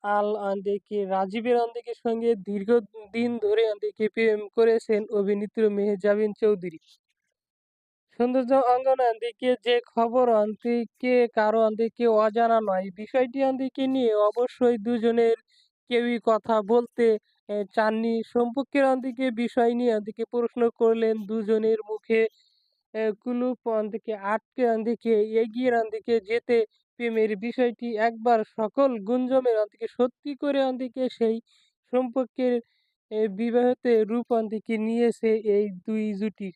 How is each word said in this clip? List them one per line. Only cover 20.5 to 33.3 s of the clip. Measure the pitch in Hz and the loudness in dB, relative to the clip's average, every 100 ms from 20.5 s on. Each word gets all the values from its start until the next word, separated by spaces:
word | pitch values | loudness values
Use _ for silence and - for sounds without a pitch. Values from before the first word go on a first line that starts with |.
| - 233 | 0 -2
করলেন | - 226 226 220 220 196 | 2 2 2 0 -2 -4
দুজনের | 220 208 220 220 220 208 | -6 0 0 2 0 -2
মুখে, | 214 _ 226 226 _ _ _ _ _ _ | -10 _ 0 0 _ _ _ _ _ _
এ, | 220 220 | -4 -4
কুলুপ | 208 - 247 247 247 - | -4 -6 -4 -2 -4 -4
আন্দিকে | 220 214 208 - 214 | -2 -2 -6 -8 -8
আটকে | 196 220 _ - 247 | -4 -4 _ -2 0
আন্দিকে | 220 220 233 226 220 214 | 0 -2 -4 2 2 2
এগিয়ে | 220 233 220 254 233 | 0 -2 0 0 0
আন্দিকে | 226 220 208 233 | 0 -6 -2 -2
যেতে | 190 233 - 240 214 _ _ _ | 0 -4 0 0 0 _ _ _
প্রেমের | 240 226 220 208 | -4 0 0 0
বিষয়টি | 226 233 247 226 240 220 | -6 0 -2 -2 -8 -2
একবার | 226 226 226 233 214 - | -2 0 0 2 0 -4
সকল | 214 - 277 240 | -4 0 0 0
গুঞ্জমের | 190 247 254 262 254 220 | -2 -2 0 0 2 0
আন্দিকে | 214 _ 226 | -2 _ -12
সত্যি | - 247 _ 285 277 | -2 -2 _ -12 -6
করে | 294 277 | -2 0
আন্দিকে | 269 262 254 226 254 | 0 -2 -8 -4 -6
সেই | - 226 226 - _ _ _ _ | -2 -2 -2 -8 _ _ _ _
সম্পর্কের, | 247 254 240 254 - 254 240 233 _ _ _ _ | -2 -2 -4 -6 -2 0 0 -4 _ _ _ _
এ, | 214 | -4
বিবাহতে | 220 | -2